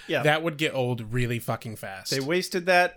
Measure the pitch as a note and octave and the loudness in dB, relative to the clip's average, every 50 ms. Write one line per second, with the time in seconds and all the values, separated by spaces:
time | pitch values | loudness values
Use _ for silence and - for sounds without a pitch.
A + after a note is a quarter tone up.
0 | - - D#3+ C3 C3 D3+ D3+ D#3+ D#3+ E3+ D3+ C#3+ D#3 D3 - C3 B2 B2 B2+ A#2+ | -4 -2 0 2 4 4 4 2 0 -2 -2 0 -2 0 0 0 0 0 0 -2
1 | A2 G#2+ A#2+ B2 A#2+ A#2 A#2+ A2+ - - A2+ - - A#2 G#2+ - - G2+ F#2+ F#2+ | -4 -2 -2 0 0 0 -2 -2 -2 -4 -4 -4 -6 -10 -10 -10 -10 -10 -10 -10
2 | - - C3+ C3+ C3 D3 F3 F#3 F3+ - - F#3 E3+ F#3 F3+ F3 F3+ E3+ - | -6 -4 -2 -2 0 0 0 0 0 -2 -4 -2 2 4 6 6 4 4 0